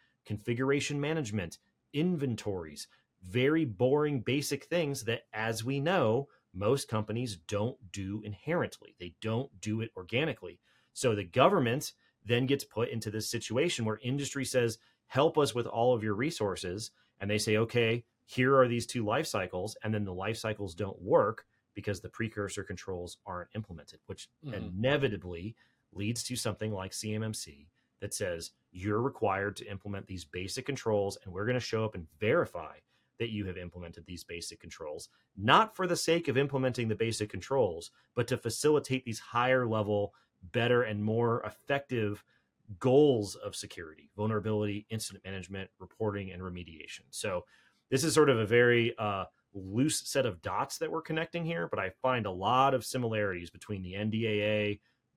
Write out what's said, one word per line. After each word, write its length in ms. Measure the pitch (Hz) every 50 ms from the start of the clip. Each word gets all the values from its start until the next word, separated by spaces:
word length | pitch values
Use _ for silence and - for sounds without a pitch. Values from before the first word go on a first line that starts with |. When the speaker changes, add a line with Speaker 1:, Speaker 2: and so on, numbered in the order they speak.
| _ _ _ _ _
Speaker 1:
configuration 760 | - 104 104 - - 120 117 131 135 139 147 135 - 147 143
management, 560 | 143 143 160 165 143 107 104 107 90 80 - - _ _ _ _ _ _ -
inventories, 920 | 139 160 185 180 156 139 131 117 104 - 104 98 90 82 78 73 - - - _ _ _ _ _ _ 92
very 400 | 90 90 123 127 139 156 165 160
boring 540 | 127 104 87 123 127 139 147 151 151 147 131
basic 460 | 104 - 120 147 139 - 143 135 -
things 400 | - 160 180 165 143 139 135 107
that, 180 | 107 113 - - _ -
as 300 | 107 110 113 117 110 110
we 160 | 123 139 139
know, 480 | 139 165 190 180 135 110 110 127 139 - _ _ _ _ -
most 340 | 92 98 107 135 139 - -
companies 500 | - 110 107 - 107 117 127 120 104 82 - -
don't 300 | 104 101 107 120 - - - 90
do 300 | - 101 98 95 101 107 107
inherently. 720 | 107 104 - - 147 165 175 123 95 - - - - - _
They 160 | 87 87 80 _
don't 280 | - 110 110 117 139 - - 92
do 200 | - 107 107 113
it 100 | 117 113 -
organically. 640 | 95 92 85 107 123 151 160 131 - - 87 87 - _ _ _ _ _ _ _
So 220 | - - - 107
the 80 | 101 98
government 720 | 87 - 120 135 185 202 185 135 113 117 147 - - - _ _ _ _ _ _
then 200 | 104 117 120 135
gets 180 | 127 139 139 -
put 260 | - - 104 117 131
into 200 | - 113 107 110
this 200 | 101 107 104 -
situation 560 | - 117 - - 110 117 - - 117 - 117
where 140 | 110 107 - -
industry 420 | 123 131 143 143 135 - 139 131
says, 320 | - - 127 120 117 113 - _ _ _ _ _
"Help 320 | _ - 131 143 165 160 156
us 180 | 143 - -
with 100 | 120 117
all 300 | - - 113 117 127 127
of 80 | 113 107
your 120 | 110 101
resources." 760 | 98 127 160 170 - 110 98 92 - - 90 87 104 117 - - _ _ _ _ _
And 120 | 101 101
they 80 | 107 107
say, 180 | - 117 107 107
"Okay, 460 | 113 110 - 120 117 113 117 120 - _ _ _ _
here 300 | _ - - 127 131 139 135
are 80 | 127 123
these 180 | 120 120 110
two 200 | - - 123 110
life 200 | 104 110 139 160
cycles." 500 | - - 104 92 92 - 92 92 110 - -
And 120 | - 110 110
then 100 | 104 104
the 100 | 98 92
life 240 | 90 95 104 113 -
cycles 380 | - 110 107 104 104 92 82
don't 260 | 85 104 98 95 -
work 460 | - 101 147 165 113 104 110 - - _ _ _ _ _ _
because 280 | - - - 101 90
the 80 | - 104
precursor 540 | - - 113 110 - 107 101 95 - - 95
controls 540 | - 92 90 - - 95 87 87 87 - - _
aren't 240 | 101 92 90 87 - _
implemented, 460 | 110 107 - 85 78 71 - - - _
which 240 | - - - - - _ _ -
Speaker 2:
Mm-hmm. 80 | 143 113
Speaker 1:
inevitably 1040 | 98 87 85 87 95 113 131 143 147 139 127 107 87 76 90 87 85 87 110 120 - _ _ _ _ _ _ -
leads 300 | 87 101 107 117 117 -
to 100 | - 127
something 380 | 120 - 113 101 - 107 107 104
like 200 | 95 95 95 -
C 220 | - - 107 107
M 80 | 107 113
M 100 | 110 107
C 360 | - - - 73 71 73 _ _ _ _ _ _ _
that 140 | 98 101 -
says, 380 | - 104 90 87 82 82 - - _ _ _
"You're 300 | _ 92 92 104 104 110
required 540 | 120 135 131 - 113 101 95 98 101 101 95
to 100 | - -
implement 400 | 107 101 98 - 104 101 98 92
these 180 | - 95 90 85
basic 440 | - - 90 92 95 - - 127 -
controls, 500 | 139 123 - 113 107 104 101 101 98 - -
and 100 | 95 87
we're 140 | 95 104 117
gonna 120 | 127 127
show 240 | 113 - - 110 110
up 120 | 107 -
and 120 | 98 82 - _ _
verify 580 | 104 107 139 175 143 107 - 87 80 73 73 - _ _ _ _ _ _ _ _
that 120 | 117 117
you 140 | 110 104 101
have 120 | 92 90 90
implemented 480 | 90 87 - 90 87 85 82 - 82
these 180 | - 90 85 -
basic 360 | - 85 85 82 - 85 -
controls, 500 | - 85 - - 80 76 76 85 - - _ _ _ _ _
not 400 | 98 98 117 143 190 220 214 -
for 120 | - 190 175
the 80 | 170
sake 320 | - - - 165 170 170 -
of 100 | 123 131
implementing 500 | 143 139 139 131 131 131 117 - 120 110
the 80 | 110
basic 360 | 104 113 113 107 - 107 104
controls, 580 | - 98 - - 135 139 120 95 82 82 - - - _ _ _ _
but 140 | - 120 -
to 100 | 127 117
facilitate 640 | - 117 107 - - 151 151 143 135 - 131 131 -
these 140 | 120 110 -
higher 480 | - - - 120 120 127 131 131 123
level, 480 | 113 110 110 104 101 104 104 101 101 - _ _ _ _ _ -
better 400 | 87 - 120 117 120 123 120 123
and 200 | 107 107 104 104
more 380 | 107 110 113 120 117 113 120 -
effective 800 | 107 - - _ - 143 139 - - 131 117 107 101 104 - - _ _ _ _ _ _ _ _ - 104 -
goals 560 | - 127 123 139 151 147 131 113 104 98 -
of 220 | - - 104 92
security, 560 | - - 104 - - 85 80 78 - 73 _ _
vulnerability, 720 | 101 104 110 110 104 90 110 107 104 107 104 101 104 104 _
incident 340 | 113 110 - - 98 98 -
management, 460 | 95 98 95 90 90 98 95 95 - _ _
reporting, 500 | 92 90 - _ 117 107 101 101 98 95
and 140 | 90 87 92
remediation." 640 | 92 87 90 85 80 82 78 78 - - - - _
So 380 | - - - 107 92 90 - - _ _ _ _ _ _ _ _
this 140 | 131 131 139
is 100 | 160 -
sort 160 | 156 151 143
of 80 | 131 113
a 80 | 110
very, 500 | 98 117 120 123 120 120 120 117 120 - -
uh, 260 | 113 104 101 98 92 - _ _ _ _ _
loose 520 | 101 95 95 98 117 139 156 151 - - -
set 200 | - 139 127 117
of 160 | 92 82 -
dots 340 | 98 92 104 131 - - -
that 140 | 165 156
we're 100 | 165 160
connecting 420 | 160 - 160 160 165 - - 175 165
here, 240 | 160 170 170 170 156
but 120 | - 104
I 100 | 98 95
find 380 | - _ - 131 127 120 107 98
a 40 |
lot 440 | 92 90 95 104 123 127 135 135 135
of 100 | 127 113
similarities 640 | - - 131 123 113 110 107 104 98 92 87 87 82
between 320 | - 90 - - 104 95
the 140 | 92 90 92
N 160 | 98 107 107
D 160 | 104 110 117 110
A 140 | 107 104 104
A 360 | 107 107 107 104 104 104 104 _ _ _ _ _ _ _